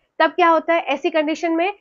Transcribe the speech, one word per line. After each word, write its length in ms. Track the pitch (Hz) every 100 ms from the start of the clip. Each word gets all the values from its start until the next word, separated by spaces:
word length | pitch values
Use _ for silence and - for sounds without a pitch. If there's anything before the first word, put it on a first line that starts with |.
| _ -
तब 120 | 320
क्या 160 | - 339
होता 260 | 320 320
है, 80 | 330
ऐसी 280 | - 277 349
कंडीशन 420 | 311 302 311 339
में 220 | 330 359 415